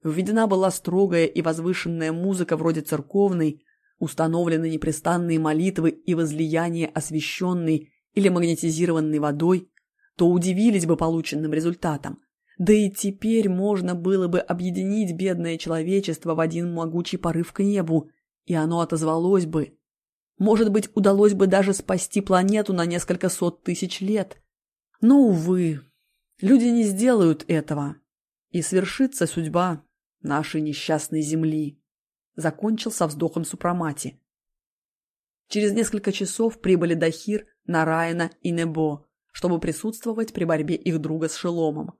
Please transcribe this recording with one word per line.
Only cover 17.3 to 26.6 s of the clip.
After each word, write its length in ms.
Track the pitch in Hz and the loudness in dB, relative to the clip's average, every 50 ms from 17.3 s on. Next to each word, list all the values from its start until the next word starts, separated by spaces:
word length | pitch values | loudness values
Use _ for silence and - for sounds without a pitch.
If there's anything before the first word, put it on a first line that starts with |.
| 165 165 170 - - | -2 -2 -4 -4 -2
к 100 | - 196 | 0 0
небу, 480 | 202 208 202 175 160 160 160 147 - _ _ _ _ _ _ _ | 2 2 0 0 2 2 0 0 -2 _ _ _ _ _ _ _
и 100 | - 180 | -2 -2
оно 260 | 160 156 156 170 170 | 0 0 0 0 0
отозвалось 680 | 170 160 - 160 160 156 156 165 170 180 196 190 175 | 0 0 -2 -2 0 0 0 0 2 2 2 2 2
бы. 320 | 156 160 160 147 - _ _ _ _ _ _ _ _ _ _ _ _ _ _ | 0 -2 -4 -4 -4 _ _ _ _ _ _ _ _ _ _ _ _ _ _
Может 320 | 190 214 220 208 226 220 | 2 4 4 4 4 2
быть, 200 | 196 220 208 - _ | 2 0 0 0 _
удалось 400 | - 190 202 196 196 208 208 202 | 2 4 4 6 6 6 4 6
бы 120 | 190 196 | 4 2
даже 260 | 190 185 196 196 196 196 | 4 4 4 2 2 0
спасти 480 | 196 - - 190 180 - - - 208 | -2 -2 -4 -4 -4 -4 -2 -4 -4
планету 520 | 202 196 190 180 180 196 208 214 208 214 190 | 0 2 2 2 4 2 2 0 0 0 -2
на 120 | 175 170 | -2 -2
несколько 440 | 170 170 175 - - 180 180 - 185 | -2 -2 -4 -2 -4 -4 -2 -2 -4
сот 340 | - - 190 175 170 _ _ | -2 0 -2 -2 -2 _ _
тысяч 380 | - 180 175 - 180 - - | -4 -4 -4 -4 -6 -6 -6
лет. 420 | 196 190 214 214 185 190 - _ _ _ _ _ _ _ _ _ _ _ _ _ | -4 -2 -2 -2 -2 -4 -10 _ _ _ _ _ _ _ _ _ _ _ _ _
Но, 200 | - 226 269 285 | 6 6 8 8
увы, 600 | 277 233 196 165 156 170 185 185 180 165 156 143 127 _ _ _ _ _ _ _ _ _ _ _ | 8 6 4 2 2 0 2 2 2 0 -2 -4 -8 _ _ _ _ _ _ _ _ _ _ _
люди 260 | - 196 254 262 | 2 4 6 6